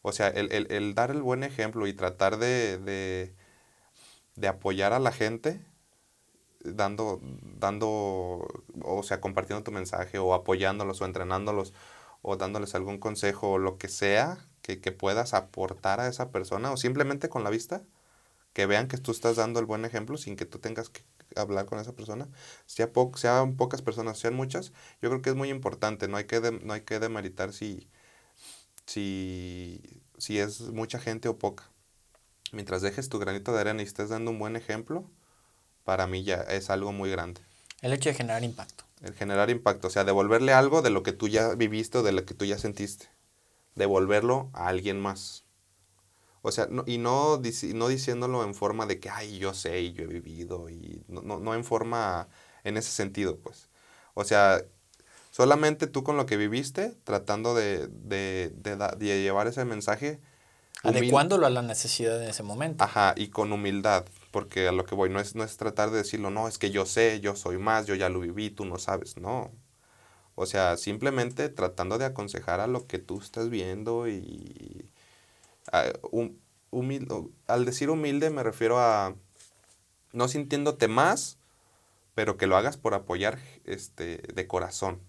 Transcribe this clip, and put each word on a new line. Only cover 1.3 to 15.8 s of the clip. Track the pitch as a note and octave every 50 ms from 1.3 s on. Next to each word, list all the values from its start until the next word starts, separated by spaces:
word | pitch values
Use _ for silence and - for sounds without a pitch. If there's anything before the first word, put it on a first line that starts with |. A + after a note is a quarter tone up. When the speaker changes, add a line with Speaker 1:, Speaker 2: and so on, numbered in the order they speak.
| B2+ B2+ C#3
Speaker 1:
ejemplo | C#3 C3+ B2 A2 A2 A2 A#2 G#2
y | G2+ G2
tratar | G2 F#2+ F2+ F#2 - G2 G2 G#2+ G#2+
de, | A#2 B2 B2+ B2 A#2 G#2 F#2+ F#2
de, | F#2+ G2 G2 G2 G2 F#2+ F#2 F#2 F#2 F#2 F#2 - - _ _ _ _ _ _ _ _ _ _ - - - - - _ _ _
de | - G2 G2
apoyar | F#2+ F#2+ - G2 F#2+ F#2+ G2 G2+ A2+
a | B2+
la | C3+ A#2+ A#2+
gente, | - G#2+ A2 A#2 A2+ - D3 F3 G3 - - _ _ _ _ _ _ _ _ _ _ _ _ _ _ _ _ _ _ -
dando, | - F2 G#2+ G2+ G2 G#2 G#2 A2+ G#2+ F#2+ - - C2+ C2 - - - - -
dando, | F#2+ G2 G2+ G#2 A2 G#2+ G#2+ G#2+ G2+ G2 F#2+ F#2+ F2+ F2+ F2+ F2 - - - - - - - - -
o | - F#2 G2+ G2+
sea, | - G2+ F#2+
compartiendo | - G2 G2 G2 F#2 - G2+ G#2 G#2+
tu | - G#2
mensaje, | G2 F#2 F#2 F#2 F2+ F2+ F#2 - G2+
o | F#2+ F#2 F#2
apoyándolos, | F2+ F2+ - F#2+ F#2 F#2+ F#2+ F#2+ G#2+ G#2 G2 F#2+ F#2+ G2
o |
entrenándolos, | F#2 F#2 F2+ F2+ F2+ F#2 F#2+ G2 G#2 G#2 G2+ F#2+ F#2+ - - - - - - - - - _ _
o | G2 G2
dándoles | F#2+ F#2+ F#2+ G2+ G#2+ G#2 G2+ -
algún | F#2+ F#2 G2 G2+ G2
consejo, | G2+ A2+ G#2+ G#2 - G2+ G2 G2+ - G2+ G2
o | F#2+
lo | F#2+ F#2+ F#2+ F#2+
que | - F#2+
sea | - - G2+ G2 G2+ G#2+ B2+ D#3 F3+ - - - _ _ _
que, | - G2+ F#2+
que | - F#2+ F#2
puedas | - - G2 G2 A2 A#2+ A#2 -
aportar | G2 F#2+ - - - F#2+ F#2 F#2+ -